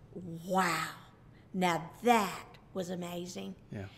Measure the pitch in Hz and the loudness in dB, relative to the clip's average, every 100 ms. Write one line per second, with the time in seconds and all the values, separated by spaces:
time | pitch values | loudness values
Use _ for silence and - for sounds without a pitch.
0 | - - 180 165 175 185 185 156 160 - | -16 -12 -10 -8 0 4 4 2 -2 -6
1 | - - - - - 190 180 165 160 - | -16 -20 -20 -20 -6 2 4 2 -2 0
2 | 226 233 190 - - - - 190 180 180 | 4 6 4 -4 -12 -18 -10 -6 -4 -4
3 | 175 175 180 196 196 190 - 113 98 | -4 -6 -6 -8 -10 -12 -12 -10 -10